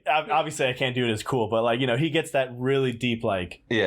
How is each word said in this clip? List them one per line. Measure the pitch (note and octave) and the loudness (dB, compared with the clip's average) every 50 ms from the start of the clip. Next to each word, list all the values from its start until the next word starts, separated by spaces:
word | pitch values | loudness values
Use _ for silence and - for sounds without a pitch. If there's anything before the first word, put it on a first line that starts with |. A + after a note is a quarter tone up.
| _ | _
ob-, | - D3+ D3+ D3+ D3+ | 0 0 0 0 2
obviously | D3+ D#3 D#3+ D3+ D3+ - D3 | 0 0 0 0 -2 0 0
I | B2+ B2 | 0 0
can't | - C3+ B2+ A#2+ | 0 -2 -2 0
do | B2+ B2 | 0 0
it | A#2+ | 0
as | A2 G#2 - | 0 -2 -2
cool, | - - B2+ A2 | -2 0 0 0
but, | G2+ A2+ A2+ A2+ | 0 0 0 2
like, | A#2+ A#2 A#2+ | 2 2 0
you | C3+ | 0
know, | B2+ A#2 | 0 0
he | A#2+ D#3 E3 | 0 0 0
gets | C#3+ E3 D#3 - | 0 0 -2 0
that | - C#3+ C3 B2+ A#2+ | 0 0 0 0 -4
really | A#2+ B2 C3 C#3 C#3 C3+ C3 | -4 -2 0 2 2 2 0
deep, | A#2 A2 B2+ B2 A#2 A2+ A#2 | -2 -2 -2 -2 -2 0 0
like, | A2+ G2+ F#2+ F2+ E2+ - - _ _ A#2+ A2 G2+ | -2 -2 -2 -2 -6 -10 -18 _ _ 0 2 2